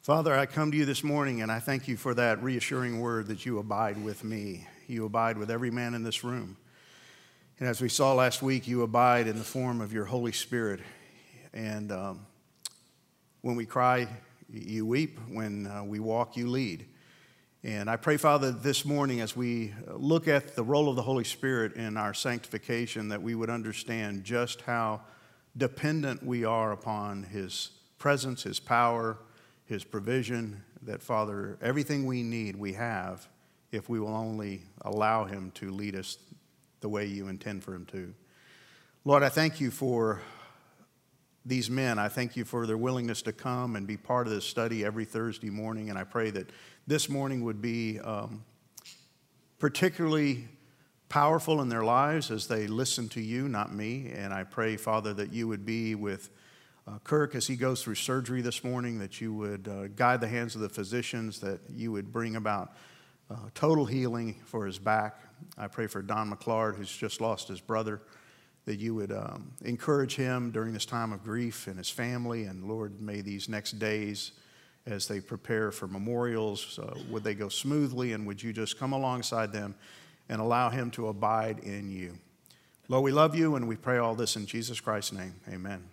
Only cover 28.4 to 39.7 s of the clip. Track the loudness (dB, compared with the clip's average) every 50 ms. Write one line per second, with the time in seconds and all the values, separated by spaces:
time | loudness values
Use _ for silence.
28.4 | -6 -6 -6 -6 0 4 6 6 6 6 4 4 0 -2 -2 -4 -10 -20 -20 -20
29.4 | -20 -20 _ _ _ -6 -6 -6 -6 -4 -6 -4 0 2 2 2 2 0 -2 -2
30.4 | -2 -4 -8 -10 -16 -20 -20 -16 -10 -10 -10 -10 -4 0 2 2 2 0 -2 -6
31.4 | -6 -6 -8 -2 0 2 2 2 2 2 2 0 2 0 0 0 0 -2 -2 -2
32.4 | -2 -4 -4 -4 -4 -4 -4 -2 -2 -2 -2 -2 -4 -4 -8 -10 -12 -20 _ _
33.4 | _ _ _ _ _ _ -8 -6 -4 -2 -2 -2 0 0 -2 -2 -2 -4 -4 -4
34.4 | -4 -6 -6 -8 -12 -16 -20 -10 -8 -4 0 4 4 4 4 4 2 0 -4 -8
35.4 | -8 -10 -10 -10 -8 -8 -6 -6 -6 -6 -6 -6 -8 -8 -10 -12 -14 -20 -20 -20
36.4 | _ _ _ _ _ _ _ _ -6 -2 -2 -2 -2 -2 -4 -6 -6 -6 -8 -8
37.4 | -6 -6 -6 -6 -8 -8 -10 -10 -10 -10 -8 -8 -8 -10 -12 -18 -20 _ _ -20
38.4 | -20 -20 -20 -20 -20 -20 -20 -20 -20 _ _ _ _ 8 8 8 8 8 6 6
39.4 | 4 4 4 2 0 0